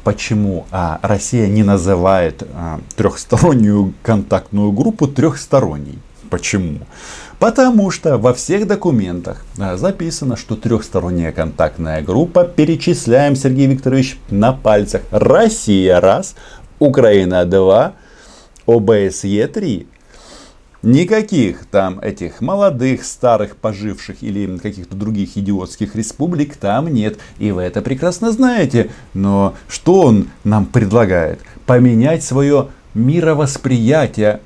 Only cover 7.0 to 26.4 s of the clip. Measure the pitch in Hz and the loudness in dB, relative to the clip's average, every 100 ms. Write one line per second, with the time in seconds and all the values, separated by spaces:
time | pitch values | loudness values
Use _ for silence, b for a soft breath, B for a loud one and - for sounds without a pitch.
7 | B B B B 220 226 254 226 190 - | B B B B 0 2 4 4 2 0
8 | 165 123 120 123 - 196 214 196 180 123 | 0 2 2 0 -2 -2 -2 -2 0 0
9 | 90 90 90 - - - 98 90 165 196 | -2 -6 -10 -14 -14 -8 -6 -2 -4 -4
10 | 165 - 135 110 - 107 113 110 - 95 | -6 -6 -6 -6 -6 -6 -2 -2 -2 -4
11 | 85 87 82 76 80 73 78 - 80 78 | -2 -2 -4 -4 -6 -2 -2 -2 -6 -6
12 | 76 104 170 180 175 175 151 160 - 175 | -2 -2 0 2 0 0 0 0 -2 -2
13 | 117 127 143 135 135 131 135 135 135 135 | 2 2 2 0 0 2 2 2 0 0
14 | 131 - - 101 113 131 107 104 98 107 | -2 -4 -4 0 0 2 2 2 2 -6
15 | - 104 - 160 220 220 110 98 92 90 | -2 0 4 4 2 0 0 2 4 4
16 | 92 127 196 - B B B - 147 131 | 4 2 -2 -14 B B B 0 2 4
17 | 113 101 90 90 87 95 95 104 165 - | 4 4 4 2 2 4 4 4 2 -4
18 | B B B B B B - 117 101 107 | B B B B B B 2 2 4 2
19 | 98 - 98 101 117 214 185 98 - _ | 2 -2 -4 -2 -2 -4 -4 -6 -8 _
20 | B B B B B B _ _ 110 135 | B B B B B B _ _ 2 4
21 | 175 220 214 170 104 - - 101 95 92 | 4 0 0 0 -2 -4 -4 -2 0 -4
22 | 101 98 85 - 131 196 196 127 131 127 | -8 -8 -10 -8 -4 0 0 0 -2 -2
23 | - - 123 110 101 - 110 98 107 95 | -6 -2 0 0 -2 -6 -8 -6 -8 -10
24 | - 98 113 98 98 90 104 101 90 95 | -12 -12 -8 -6 -6 -6 -10 -12 -12 -8
25 | 104 107 95 101 98 98 92 - 202 214 | -4 -4 -4 -4 -2 -2 -4 -8 -6 -6
26 | 214 - 160 165 | -8 -4 -4 -2